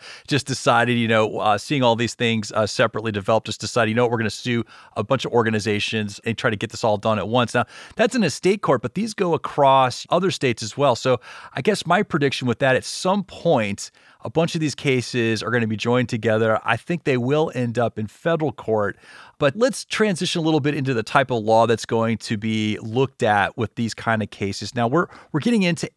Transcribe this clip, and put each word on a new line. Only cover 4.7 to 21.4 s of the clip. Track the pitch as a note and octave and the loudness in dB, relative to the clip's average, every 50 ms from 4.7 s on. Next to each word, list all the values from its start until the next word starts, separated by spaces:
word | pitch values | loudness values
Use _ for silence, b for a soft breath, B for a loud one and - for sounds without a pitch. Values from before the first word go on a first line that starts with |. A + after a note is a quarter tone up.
| B B B B B | B B B B B
a | A2+ G#2 | -6 -2
bunch | - C3+ C3 - | -2 -2 -2 -2
of | C#3+ | 0
organizations | - A#2+ A2 A2+ A2 G#2+ F#2 A2 G#2 G#2 - - A#2 A2 G#2+ G2 G2+ - - | 2 2 2 2 0 0 0 0 0 -2 -2 -4 -4 -4 -4 -6 -8 -6 -6
and | A2+ A2+ | -6 -4
try | - - B2+ | -2 -2 -2
to | G#2+ | -2
get | G2+ A#2 - | -2 -4 -8
this | - - - | -6 -2 0
all | A2+ G#2 | 0 0
done | G2+ - A2+ A2 | 0 0 0 0
at | G#2 F2 | 0 -2
once." | G#2 A2+ B2+ B2 - - | 0 0 0 2 2 0
Now, | B2 A2 B B B B B B | -2 -2 B B B B B B
that's | - A3 - - | 0 0 0 2
in | B3 G3+ | 0 0
a | D3 | 0
state | - - - F3+ G#3+ G#3 | -2 0 0 0 2 2
court, | - F3+ C#3+ - - | 2 0 0 0 -2
but | A#2 - | -4 -4
these | F3+ A3 A3+ - | -6 -6 -4 -4
go | - F#3+ F3 D#3 | -4 -2 0 0
across | C3+ - - - D3+ C#3+ C3+ C3+ C3+ C3 B2+ - - - - | -2 -2 -4 2 4 6 6 6 6 4 2 0 -6 -4 -2
other | D#3+ F3 F#3+ F3+ | 0 0 0 0
states | C#3 - C#3+ B2+ A2+ - | -2 0 -2 -2 -2 -2
as | A2+ G#2+ - | -6 -8 -2
well. | B2+ C#3+ C#3 A#2 | 2 2 2 2
So | - - C3 B2+ - B B B B B B B | 2 2 0 0 0 B B B B B B B
I | C#3+ | -2
guess | C3 G#3+ G3+ - - | 0 0 0 0 0
my | E3 E3+ G#3+ G3+ | 0 0 0 2
prediction | - - D#3 C#3+ C#3 - - C3 | 0 0 0 0 0 0 -2 -2
with | B2 - - | -2 0 2
that, | C#3 C3 B2+ | 2 2 2
at | B2 - | 2 0
some | - - - - F#3 G3 G3+ F3+ | -4 -8 -4 -2 0 0 0 -2
point, | - - - - E3+ D#3 A#2+ G#2+ G2+ G2+ - - - b b b b b b - | -6 -10 -4 0 2 2 2 0 -2 -4 -8 -10 -14 b b b b b b -12
a | A2 | -4
bunch | - D#3 E3+ E3 - | 0 0 0 0 0
of | E3 | -2
these | D#3+ C#3 - | -2 -2 -4
cases | - - C#3+ C3 B2+ A#2 - - B2 A2+ A2+ A2+ G#2 - | -2 0 0 2 0 0 -2 0 0 2 2 0 0 -2
are | A2 | -2
gonna | A#2+ A#2+ A#2 | 0 0 0
be | G#2+ A2 | 0 -2
joined | G2+ - A#2 A#2+ B2+ B2 | -2 0 0 2 2 0
together. | - B2+ A2+ G#2+ A2+ G#2+ A2 A2+ A2 A2 G2+ - | -2 -4 -2 0 0 2 2 4 2 2 2 0
I | - A#2+ | -2 -2
think | A#2 - - F3 E3 - | -2 -2 -4 -6 -2 0
they | D#3 C3 B2+ A#2 | 0 0 0 0
will | C3 D3 D3+ D#3+ - - | 0 0 0 0 0 -2
end | B2+ B2 A#2+ A2 A#2+ | -2 -4 -2 0 -2
up | A#2 G#2+ - | -2 -2 -2
in | G#2+ A2 | -6 -8
federal | G2+ - - - E3+ E3 D#3 D#3 C3+ | -8 -10 -6 -2 -2 0 0 -2 -4
court. | - - - - A2 G#2+ G2+ G2 - B B B B B B B B - D3 | -4 -6 -2 -2 0 0 0 -2 -4 B B B B B B B B 0 0
But | C#3 C#3 | 0 2
let's | G#3 A#3+ C4+ - - - | 2 0 0 0 -4 -8
transition | - - - G#3+ G#3+ F#3 - F3+ - - F3 | -6 -2 0 2 2 0 0 -2 -2 -2 0
a | |
little | D#3 D#3+ D#3+ D3+ | 2 2 2 2
bit | B2+ D3+ C#3 | 2 0 0
into | - C3 C3+ C3 | 0 -2 0 0
the | A2 G#2+ | -2 -2
type | - - C#3+ C3+ - | 0 2 2 2 2
of | B2+ A2+ | -2 -2